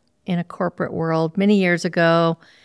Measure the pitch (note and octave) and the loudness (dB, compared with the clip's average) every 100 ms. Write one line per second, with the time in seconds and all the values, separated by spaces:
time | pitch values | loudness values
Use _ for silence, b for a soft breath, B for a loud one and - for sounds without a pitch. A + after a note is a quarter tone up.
0 | _ _ - F3 E3+ - F3+ - E3+ E3+ | _ _ -6 -6 -6 -6 -6 -4 -6 -4
1 | E3 D#3+ D#3+ F#3+ G3+ G#3 F3+ F3 F3+ F3 | -2 0 -2 0 2 2 2 0 -2 0
2 | E3+ E3 E3 E3 b b | 2 4 2 -2 b b